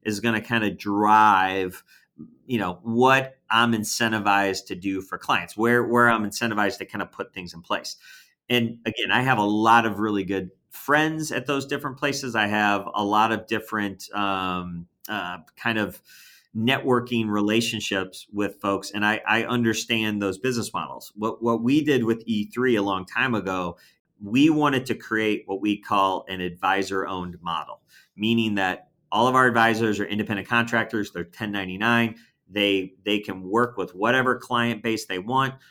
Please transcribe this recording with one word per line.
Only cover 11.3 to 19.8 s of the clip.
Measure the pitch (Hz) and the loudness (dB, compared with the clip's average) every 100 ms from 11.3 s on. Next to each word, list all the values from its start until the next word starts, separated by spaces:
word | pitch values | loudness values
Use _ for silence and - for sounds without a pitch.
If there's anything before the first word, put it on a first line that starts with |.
at | 127 135 | -6 -4
those | 139 139 | -4 -4
different | 143 147 127 | -6 -8 -4
places. | 143 143 131 | -4 -4 -4
I | 113 104 | 0 0
have | 107 104 101 98 | 2 2 0 -2
a | - | -4
lot | 101 107 113 | 2 4 4
of | 110 - | 0 -2
different, | 110 - 110 101 95 - | -4 -4 -4 -4 -6 -10
um, | 104 101 95 92 90 90 85 87 _ - | -4 -2 -2 -2 -4 -6 -10 -12 _ -8
uh, | 107 90 90 - - | -8 -6 -10 -16 -8
kind | 120 110 | -2 -2
of | 101 - _ - - - _ 110 | -2 -6 _ -20 -20 -20 _ -2
networking | 113 135 135 123 120 117 110 | 0 0 2 0 2 -2 0
relationships | 104 104 113 117 110 - 98 90 - - | 0 2 2 0 -4 -2 -2 -4 -10 -10
with | 101 101 - | -4 -4 -4
folks, | 101 98 - | -2 -2 -4
and | 104 107 | -2 0
I, | 107 | 0
I | - 113 | 0 0
understand | - 120 113 110 | 0 0 0 0